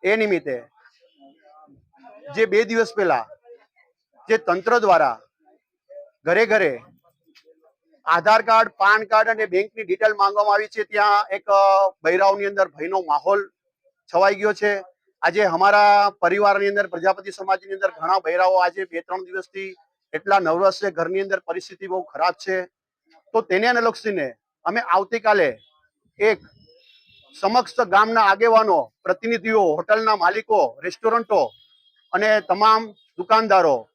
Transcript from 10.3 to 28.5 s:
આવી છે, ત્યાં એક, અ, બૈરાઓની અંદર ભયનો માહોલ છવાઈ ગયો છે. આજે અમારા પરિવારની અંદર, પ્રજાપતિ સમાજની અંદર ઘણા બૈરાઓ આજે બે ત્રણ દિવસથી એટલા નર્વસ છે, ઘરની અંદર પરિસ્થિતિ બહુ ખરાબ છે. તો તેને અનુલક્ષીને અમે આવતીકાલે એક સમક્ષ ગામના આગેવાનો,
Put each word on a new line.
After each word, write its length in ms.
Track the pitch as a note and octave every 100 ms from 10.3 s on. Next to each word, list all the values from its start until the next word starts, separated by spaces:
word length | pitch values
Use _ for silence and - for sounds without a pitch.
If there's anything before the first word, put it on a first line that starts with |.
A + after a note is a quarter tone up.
| G3+ G#3
આવી 140 | G3+ G#3+
છે, 160 | A3
ત્યાં 420 | G#3 G#3+ G#3 G#3 G#3+
એક, 200 | G3 -
અ, 400 | G3 G3 G3 G3 -
બૈરાઓની 440 | D#3 F3+ G3 G3+ G3+
અંદર 220 | G3+ F#3+
ભયનો 340 | C#3+ E3 F#3+
માહોલ 480 | E3+ D3 E3 G3+ G3 _ _ _ _ _ _
છવાઈ 200 | E3+ G3
ગયો 180 | G3 G#3+
છે. 300 | G#3 G#3 G3+ F#3 _ _ _
આજે 220 | E3 F3
અમારા 680 | G3+ E3 F#3+ G#3 G#3 G3+ G3+
પરિવારની 580 | G3+ - G3+ G#3 G3+ G3+
અંદર, 180 | G3+ G3
પ્રજાપતિ 460 | F3 F3+ F#3+ G3
સમાજની 400 | F#3+ G3 F#3+ F#3+
અંદર 180 | F#3+ G3
ઘણા 280 | D#3+ D#3+ F#3+
બૈરાઓ 380 | E3 F3 F#3 F#3
આજે 280 | F3+ F3+
બે 160 | F#3 E3
ત્રણ 240 | E3+ F#3
દિવસથી 500 | F#3 F#3 F#3 F#3+ F#3+ F#3 _ _ _
એટલા 260 | D#3 F#3+ G3
નર્વસ 420 | E3+ E3 F#3+ F#3
છે, 80 | G3+
ઘરની 300 | E3 E3 F#3
અંદર 200 | G3 F#3+
પરિસ્થિતિ 460 | - E3+ F#3 F#3 F#3+
બહુ 160 | F#3+
ખરાબ 320 | F3 C#3+ E3+
છે. 320 | F3 - F#3 F3+ _ _ _ _ _ _
તો 80 | A3
તેને 260 | A3+ F#3 A3+
અનુલક્ષીને 680 | A#3+ A#3 A3+ A3 F#3+ C3+ A#2 _ _
અમે 160 | - G#3
આવતીકાલે 760 | A#3 F3+ G3 A#3 A3 G#3 D#3 A2+ _ _ _ _ _ _
એક 220 | G#3 G#3+ _ _ _ _ _ _ _ _ _ -
સમક્ષ 400 | G3 A#3+ - -
ગામના 420 | A3+ F#3+ A3 A3+
આગેવાનો, 680 | G#3 G3 A#3